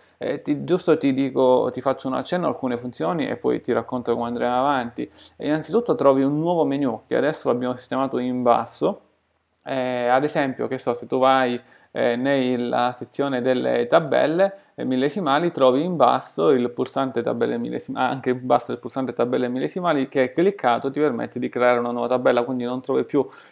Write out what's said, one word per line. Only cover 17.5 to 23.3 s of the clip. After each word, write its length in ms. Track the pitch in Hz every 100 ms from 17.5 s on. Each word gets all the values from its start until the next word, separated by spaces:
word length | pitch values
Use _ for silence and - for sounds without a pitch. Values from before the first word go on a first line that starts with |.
| 120
millesima-, 440 | 120 120 - 120
ah, 100 | 127
anche 200 | 131 127
in 100 | 127
basso 300 | 127 131 -
il 60 | 120
pulsante 360 | 120 135 131
tabelle 340 | 120 120 127 123
millesimali 580 | 127 151 185 175 147 131
che 260 | 139 127
cliccato 580 | 160 185 202 127 117 135
ti 100 | 139
permette 380 | 151 117 117 123
di 100 | 123
creare 300 | 123 123 120
una 140 | 120
nuova 160 | 120 120
tabella, 360 | 123 131 123
quindi 200 | 120 127
non 180 | 120 127
trovi 220 | 131 131
più 220 | 123 147 -